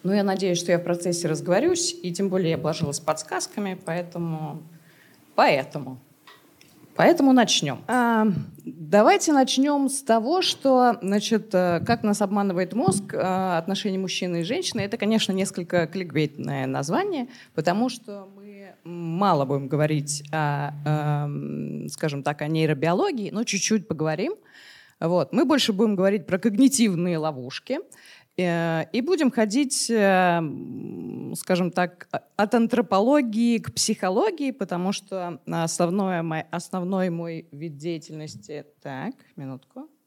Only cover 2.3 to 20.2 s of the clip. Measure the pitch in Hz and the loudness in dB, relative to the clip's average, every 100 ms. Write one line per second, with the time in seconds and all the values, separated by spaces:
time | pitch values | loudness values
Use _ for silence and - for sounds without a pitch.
2.3 | 185 165 160 160 165 147 143 - 156 - | 0 0 0 -2 -2 -4 -4 -4 -4 -4
3.3 | - - - 202 185 - 170 170 175 170 | -6 -6 -6 -6 -8 -6 -6 -6 -6 -6
4.3 | 160 156 165 - - _ _ _ _ _ | -4 -8 -10 -16 -20 _ _ _ _ _
5.3 | - 262 143 - 151 131 131 _ _ - | 2 4 4 -2 -8 -10 -14 _ _ -20
6.3 | - _ _ _ _ - - 196 339 277 | -20 _ _ _ _ -10 4 6 6 6
7.3 | 254 220 - 147 120 - 247 233 226 214 | 6 6 2 0 -4 -2 0 2 4 2
8.3 | 160 - - - 170 151 202 247 392 - | 0 -4 -14 -16 -14 4 6 8 6 6
9.3 | 285 262 - 285 285 269 269 - 226 220 | 4 4 4 2 2 0 -2 2 2 4
10.3 | 359 - - 277 254 247 240 190 208 208 | 0 0 0 4 6 6 2 0 -2 2
11.3 | 220 214 185 180 170 - 175 214 202 202 | -2 2 0 2 0 2 2 2 2 0
12.3 | 202 202 180 180 196 370 370 - 196 185 | 0 0 0 -2 0 0 0 -4 -2 0
13.3 | 185 190 165 170 196 208 190 185 - 180 | 0 0 -2 -2 -4 -2 -4 -4 -4 -2
14.3 | 170 170 302 359 226 202 233 202 220 - | -2 -2 -4 -4 -4 -4 -2 2 2 2
15.3 | 190 190 - 175 175 165 190 180 147 151 | -2 -2 -4 -2 0 0 -4 -4 -2 -2
16.3 | - 139 139 131 135 143 240 415 320 247 | -4 -6 -4 -4 -4 -2 -2 -2 -4 -6
17.3 | - - - 156 196 247 254 - 202 190 | -12 -10 -2 0 0 -2 -4 -14 -16 -16
18.3 | 196 202 202 196 - 170 175 170 165 196 | -20 -20 -20 -20 -20 -14 -8 -6 0 2
19.3 | 156 135 139 135 151 151 151 147 - | 4 2 -2 0 0 0 0 -2 -8